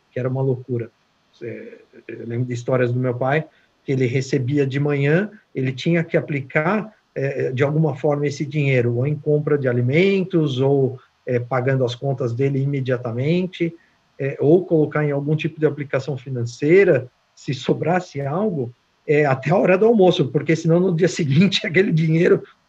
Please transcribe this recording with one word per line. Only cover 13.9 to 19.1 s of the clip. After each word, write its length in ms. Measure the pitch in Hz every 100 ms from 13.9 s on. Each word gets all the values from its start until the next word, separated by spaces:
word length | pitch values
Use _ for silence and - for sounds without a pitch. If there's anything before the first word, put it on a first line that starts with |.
| _ _ -
é, 180 | 139 -
ou 260 | 135 180 175
colocar 400 | 160 151 151 147
em 60 |
algum 240 | 143 143 151
tipo 240 | 165 156
de 60 | 151
aplicação 520 | 143 139 135 151 131
financeira, 920 | 139 123 117 - 147 185 185 135 120 _ _
se 200 | _ -
sobrasse 640 | 127 - 131 147 180 180 139
algo, 540 | 139 165 214 156 120 - _ _
é, 180 | -